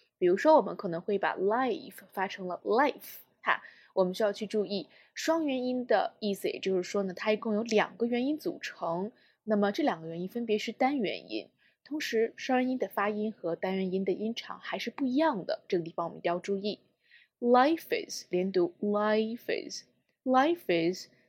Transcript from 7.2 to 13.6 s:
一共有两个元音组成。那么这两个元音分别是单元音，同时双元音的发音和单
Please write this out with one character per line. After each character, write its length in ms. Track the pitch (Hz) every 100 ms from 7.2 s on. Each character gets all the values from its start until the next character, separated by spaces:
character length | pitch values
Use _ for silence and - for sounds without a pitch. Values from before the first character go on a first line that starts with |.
| 220
一 60 | 214
共 160 | 226
有 100 | 208
两 320 | 226 208 175 -
个 100 | 233
元 200 | 240 262
音 120 | 302
组 220 | - -
成。 540 | - - 170 170 202 - _ _ -
那 100 | 208
么 160 | 202
这 100 | 202
两 200 | 294 170
个 80 | 160
元 100 | 165
音 80 | 185
分 180 | 233 233
别 120 | 214
是 160 | -
单 260 | 220 262 285
元 320 | 185 95 -
音， 160 | 107 - _ _ _
同 180 | - 302
时 320 | - 233 226 -
双 260 | - 254
元 80 | 254
音 80 | 254
的 120 | 196
发 200 | - 202
音 220 | 214 214
和 240 | - 170
单 220 | 165